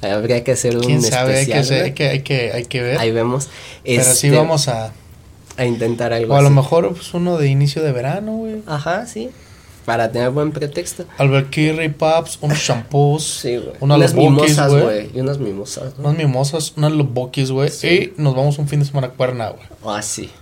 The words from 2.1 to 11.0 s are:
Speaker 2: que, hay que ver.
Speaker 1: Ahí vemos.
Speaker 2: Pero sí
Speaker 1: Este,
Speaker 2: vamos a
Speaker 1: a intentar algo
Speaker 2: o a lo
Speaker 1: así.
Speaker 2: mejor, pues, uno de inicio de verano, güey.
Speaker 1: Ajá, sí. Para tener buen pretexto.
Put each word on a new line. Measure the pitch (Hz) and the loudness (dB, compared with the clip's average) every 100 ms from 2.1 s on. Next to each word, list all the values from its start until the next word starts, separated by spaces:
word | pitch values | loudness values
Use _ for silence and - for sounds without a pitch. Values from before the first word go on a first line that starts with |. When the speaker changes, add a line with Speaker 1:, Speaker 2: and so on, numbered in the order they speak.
| 135 | -2
Speaker 2:
que, | 139 135 117 | -2 -2 -2
hay | 117 117 | -4 -6
que | 131 | -4
ver. | 120 127 | -2 -2
Speaker 1:
Ahí | 113 | 0
vemos. | 113 117 127 139 - - - | 0 0 -2 -6 -14 -20 -16
Speaker 2:
Pero | - 120 | -2 0
sí | 127 131 143 | 2 2 4
Speaker 1:
Este, | |
Speaker 2:
vamos | 151 156 160 143 | 4 4 2 0
a | 113 110 - - - - - - - | -4 -6 -12 -20 -20 -20 -20 -20 -4
Speaker 1:
a | 123 | -2
intentar | 117 113 117 120 | 0 -2 -2 -2
algo | 117 113 | -2 2
Speaker 2:
o | 139 | 4
a | |
lo | 143 | 6
Speaker 1:
así. | 143 | 6
Speaker 2:
mejor, | 135 165 190 175 | 4 2 2 -2
pues, | - | -8
uno | 175 180 170 | -4 -2 0
de | 143 | 2
inicio | 135 143 151 | 2 2 0
de | 156 | -2
verano, | 127 127 175 214 220 | -2 -2 -4 -4 -6
güey. | 220 214 214 | -6 -8 -8
Speaker 1:
Ajá, | 151 147 185 233 | -6 -4 -4 -6
sí. | 214 240 - - - - - - | -10 -12 -14 -20 -20 -20 -16 -4
Para | 113 113 | 0 0
tener | 117 123 | 0 0
buen | 139 151 | 0 -2
pretexto. | 135 143 143 175 - | -4 -6 -6 -8 -10